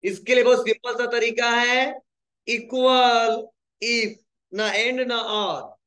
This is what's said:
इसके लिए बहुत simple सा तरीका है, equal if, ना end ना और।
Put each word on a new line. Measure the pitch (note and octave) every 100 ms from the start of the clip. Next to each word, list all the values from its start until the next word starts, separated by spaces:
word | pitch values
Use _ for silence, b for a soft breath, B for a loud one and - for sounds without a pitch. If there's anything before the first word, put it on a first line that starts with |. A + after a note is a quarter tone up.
इसके | F#3 F#3 -
लिए | B3
बहुत | A#3+ A#3+ A3+
simple | A3 B3
सा | A#3 A#3
तरीका | A#3 A#3 A3+ A#3
है, | A#3 A#3+ B3+ C4+ C4+ _ _ _ _ -
equal | A#3 A#3 B3+ B3+ B3+ B3 A#3 A3+ A3+ - _ _ _
if, | A3+ A#3 G#3+ - _ _ _
ना | F#3+ G#3+
end | G3 A#3 B3+
ना | B3 A#3
और। | A3 G#3+ F#3+ D3 - -